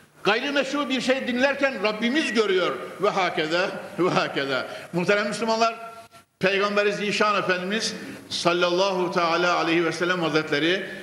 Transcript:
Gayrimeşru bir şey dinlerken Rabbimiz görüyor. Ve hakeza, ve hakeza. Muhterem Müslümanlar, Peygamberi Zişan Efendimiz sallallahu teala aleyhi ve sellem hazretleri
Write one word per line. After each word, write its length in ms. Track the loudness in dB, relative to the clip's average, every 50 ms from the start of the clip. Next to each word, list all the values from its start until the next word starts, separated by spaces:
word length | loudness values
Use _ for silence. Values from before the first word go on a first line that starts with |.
| -20 _ _ -4 0
Gayrimeşru 640 | 0 2 2 0 0 0 0 0 0 -2 -2 -2 -2
bir 120 | -2 0
şey 280 | 0 0 0 0 0 -2
dinlerken 540 | 0 2 2 2 2 2 0 0 0 0 -2
Rabbimiz 500 | -2 0 0 0 0 0 0 0 0 2
görüyor. 440 | 2 2 2 2 2 2 0 -2 -4 -6 -10 -6 -2
Ve 80 | 0 0
hakeza, 640 | 2 2 0 0 0 -2 -2 0 0 0 0 -2 -4 -8 -10 -8 -4 -2
ve 120 | 0 2
hakeza. 560 | 2 2 0 0 0 -2 -2 -2 -2 -2 -4 -6 -10 -12 -12 -6 -4
Muhterem 360 | -2 2 2 2 2 0 -2
Müslümanlar, 460 | -4 -2 -2 0 2 2 2 0 0 -2 -10 -14 -16 -18 -20 -20 -20 -20 -20 _ _ -2
Peygamberi 540 | 0 0 2 2 2 2 2 2 2 2 0
Zişan 460 | 0 -2 -2 0 2 2 2 2 2
Efendimiz 560 | 2 0 0 -2 -2 -4 -4 -4 -4 -4 -6 -8 -10 -14 -14 -16 -12 -10
sallallahu 840 | -8 -2 0 2 2 4 2 2 2 2 2 2 2 0 -2 0
teala 460 | 0 0 2 2 2 2 2 2 2
aleyhi 280 | 2 2 2 2 2 2
ve 80 | 0 0
sellem 280 | 0 0 0 0 0
hazretleri 680 | 0 0 0 0 0 0 0 0 2 2 0 0 -2 -6 -10 -14